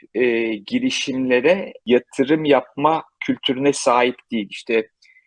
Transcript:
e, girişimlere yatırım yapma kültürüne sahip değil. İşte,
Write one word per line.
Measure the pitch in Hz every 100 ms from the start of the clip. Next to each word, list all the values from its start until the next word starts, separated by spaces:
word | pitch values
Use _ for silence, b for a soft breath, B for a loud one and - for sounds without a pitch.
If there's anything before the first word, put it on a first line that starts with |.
| -
e, | 110 123 117 113
girişimlere | 107 - 120 127 - - 131 127 123 135 190 180 - -
yatırım | 123 - - 131 156
yapma | 151 135 - - 147 160 - _ -
kültürüne | 127 - 127 139
sahip | 135 - 123 123 123 _
değil. | 117 98
İşte, | - - 117 110 _ b b